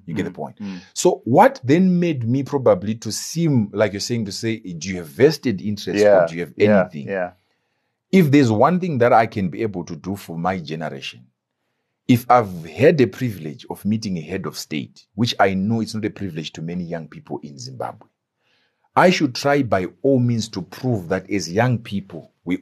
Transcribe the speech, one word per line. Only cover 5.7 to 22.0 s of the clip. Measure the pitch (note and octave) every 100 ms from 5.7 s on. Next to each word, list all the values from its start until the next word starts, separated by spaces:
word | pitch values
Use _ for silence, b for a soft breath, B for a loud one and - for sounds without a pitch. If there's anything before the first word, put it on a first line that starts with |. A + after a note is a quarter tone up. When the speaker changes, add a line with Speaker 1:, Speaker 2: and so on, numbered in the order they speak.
| G2+ - G2
Speaker 1:
or | G#2
Speaker 2:
Yeah, | G2 E2
Speaker 1:
do | E2+
you |
have | D#2 -
Speaker 2:
yeah, | G#2 G2+
Speaker 1:
anything?" | F2+ D2+ C#2
Speaker 2:
yeah. | G2 F2 - _ _ _ _ _ _ _
Speaker 1:
If | F#3+ D3+
there's | C#3+ B2
one | G#2+ C3+ F3+
thing | F3+ C3
that | A#2+
I | A#2 A#2
can | G#2+ F#2
be | G2
able | A2 F#2
to | E2 D#2+
do | F2+ G2+
for | - E2
my | F2+ F#2+
generation, | D2 D#2 D#2 C2+ - - _ _ _ _ _ _ _ _ -
if | B2 -
I've | B2 G#2 F2 E2
had | F2 C#3+ D#3+
the | A2+
privilege | - B2+ F2+ D#2 - -
of | F2 G2
meeting | A2 A2+ F2
a |
head | D#2 F#2+ D#2+
of | -
state, | - D2+ A#1+ _ _ G2
which | A#2+ -
I | G2+
know | F#2+ G2+ A2+
it's | A2
not | A2 G2+
a |
privilege | - G2 D#2+ D#2
to | -
many | D#2+ F2+ E2
young | E2+ D2+
people | E2 - -
in | D2+ D2
Zimbabwe, | B2 B2+ - - _ _ _ _ _ _ _ _ _ -
I | F3
should | F#3 D3 A#2
try | C#3+ C#3+
by | B2 F#2+ F2+ -
all | C3+ C3+
means | A#2+ A#2 G#2+
to | G2
prove | E2+ - B2+ A2 E2+
that | F#2 -
as | G2+ E2
young | F#2 B2 A#2+
people, | - G2+